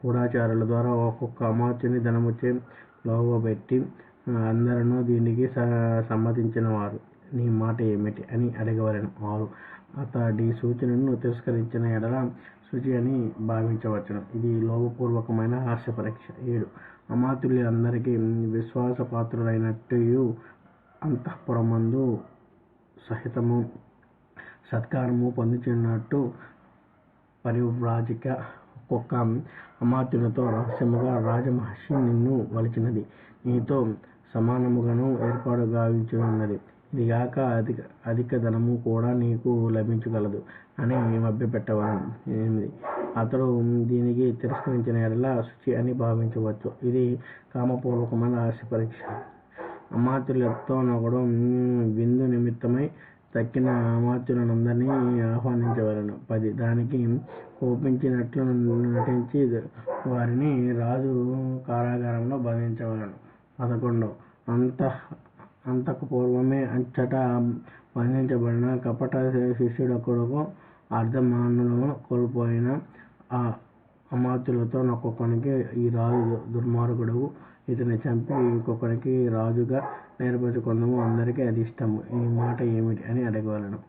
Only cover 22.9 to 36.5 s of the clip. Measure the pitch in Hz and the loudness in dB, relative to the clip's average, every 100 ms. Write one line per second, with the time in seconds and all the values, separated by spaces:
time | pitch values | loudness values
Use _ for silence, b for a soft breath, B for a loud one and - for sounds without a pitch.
22.9 | - - 117 120 117 117 120 113 - - | -20 -10 -8 -6 -2 2 2 0 -8 -20
23.9 | _ _ _ _ - B B - 117 117 | _ _ _ _ -20 B B -6 -6 -4
24.9 | 139 123 120 123 120 113 120 120 117 117 | -2 0 2 0 0 0 0 0 0 2
25.9 | 113 110 143 127 - - - - - _ | 0 -2 0 0 -4 -18 -20 -20 -20 _
26.9 | _ _ _ _ _ 123 117 120 120 117 | _ _ _ _ _ -2 0 0 0 0
27.9 | 117 117 113 135 127 - B B B - | 0 -2 -4 -4 -6 -8 B B B -4
28.9 | 120 120 127 117 113 - B B B 120 | -4 -2 0 0 0 -4 B B B 0
29.9 | 127 127 120 117 120 123 110 117 - 123 | 2 2 2 0 0 0 0 -2 0 2
30.9 | 120 127 123 113 117 131 123 104 - - | 2 2 0 0 0 0 0 -2 -10 -4
31.9 | 143 127 117 120 131 107 113 113 113 113 | 0 2 4 2 2 0 -2 -2 0 0
32.9 | 110 - B B B 123 123 117 139 113 | 0 -4 B B B 0 0 2 0 0
33.9 | 104 B B - 117 117 127 123 120 117 | -2 B B -8 0 2 2 2 2 4
34.9 | 117 131 123 117 120 131 120 117 117 117 | 2 2 0 0 -2 0 0 2 2 2
35.9 | 117 113 113 113 110 107 | 2 0 0 0 0 0